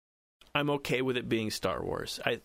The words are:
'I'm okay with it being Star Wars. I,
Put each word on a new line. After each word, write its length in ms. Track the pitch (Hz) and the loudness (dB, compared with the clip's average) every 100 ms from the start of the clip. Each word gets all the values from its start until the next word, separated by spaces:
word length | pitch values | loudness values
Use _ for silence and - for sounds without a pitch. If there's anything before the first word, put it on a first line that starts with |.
| _ _ _ _ - | _ _ _ _ -2
'I'm 160 | 147 147 | 2 2
okay 320 | 143 143 127 | 0 0 0
with 140 | 131 123 | 2 0
it 120 | 120 | 0
being 220 | 113 110 | 0 0
Star 320 | - 95 78 | 0 -2 0
Wars. 380 | 90 85 - - | -2 -4 -6 -4
I, 160 | - 113 | -2 -2